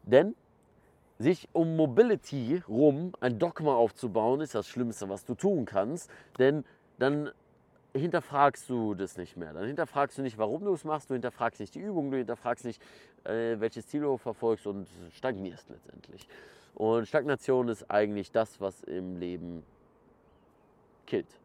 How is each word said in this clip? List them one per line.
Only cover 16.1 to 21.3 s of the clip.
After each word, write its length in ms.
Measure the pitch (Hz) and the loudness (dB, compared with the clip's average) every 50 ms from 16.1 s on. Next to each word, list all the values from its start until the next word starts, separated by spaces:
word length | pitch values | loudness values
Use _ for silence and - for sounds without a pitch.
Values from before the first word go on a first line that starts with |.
| - 95 - _ - - - - - - - - _ | -20 -20 -20 _ -20 -20 -20 -20 -20 -20 -20 -20 _
Und 340 | - 107 110 113 117 113 | -2 2 2 2 2 0
Stagnation 640 | - - 156 127 147 139 - - - 131 127 123 120 | 0 0 0 0 0 -2 -2 0 0 2 2 2 0
ist 200 | 110 - - - | -4 -6 -6 0
eigentlich 420 | - 104 107 104 104 101 95 - | 2 2 4 4 0 -6 -6 0
das, 280 | - 113 113 - - - | 0 0 0 0 -4 -6
was 240 | 98 98 92 - - | -6 -6 -6 -6 -12
im 340 | - 82 92 92 92 90 | -8 -8 -6 -6 -8 -8
Leben 460 | 87 90 87 90 85 85 87 87 82 - - _ _ _ _ _ _ _ _ _ _ _ _ _ _ _ _ _ _ _ _ _ _ _ _ _ _ _ | -8 -6 -6 -6 -8 -10 -10 -12 -12 -14 -18 _ _ _ _ _ _ _ _ _ _ _ _ _ _ _ _ _ _ _ _ _ _ _ _ _ _ _
killt. 320 | - - 101 - _ | -2 -2 -2 -2 _